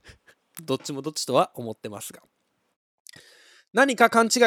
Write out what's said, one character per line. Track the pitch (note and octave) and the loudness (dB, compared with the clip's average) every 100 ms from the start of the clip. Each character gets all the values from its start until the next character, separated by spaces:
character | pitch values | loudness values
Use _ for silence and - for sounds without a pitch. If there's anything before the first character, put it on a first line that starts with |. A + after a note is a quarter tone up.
| _ - | _ -20
<laughs> | _ _ _ - | _ _ _ -16
ど | D#3+ C3+ | -8 -6
っ | |
ち | - | -6
も | C#3 | -10
ど | C#3 | -10
っ | |
ち | D#3 - | -10 -2
と | |
は | C3 F3 - | 0 0 -4
思 | A#2 | -14
っ | A2 | -12
て | A2+ | -14
ま | G2+ | -14
す | - | -16
が。 | - _ _ _ _ _ _ _ _ _ - _ _ _ _ _ | -18 _ _ _ _ _ _ _ _ _ -20 _ _ _ _ _
何 | G3+ C#4 A#3 | 0 2 4
か | A#3 | 4
勘 | A#3 A3+ | 4 2
違 | |
い | B3+ | 4